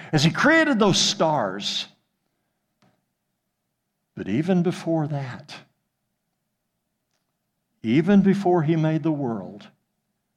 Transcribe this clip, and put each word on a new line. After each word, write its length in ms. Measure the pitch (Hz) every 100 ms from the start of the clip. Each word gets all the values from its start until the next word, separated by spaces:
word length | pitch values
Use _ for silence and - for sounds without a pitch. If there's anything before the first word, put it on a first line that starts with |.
| -
as 120 | 156
he 80 | 156
created 480 | - 262 320 311 233
those 200 | 208 -
stars. 880 | - - 165 147 101 98 98 - - _ _ _ _ _ _ _ _ _ _ _ _ _ _ _ _ _ _ _ _ _ _ -
But 120 | 95
even 360 | 110 165 185
before 440 | 175 - 170 165 151
that, 480 | 143 131 110 - - - _ _ _ _ _ _ _ _ _ _ _ _ _ _ _ _ _ _ _ _ _
even 380 | 113 131 165 202
before 420 | 196 185 185 175
he 120 | 151 165
made 280 | 156 156
the 80 | 160
world, 560 | 147 131 110 90 101 - _ _ _ _ _ _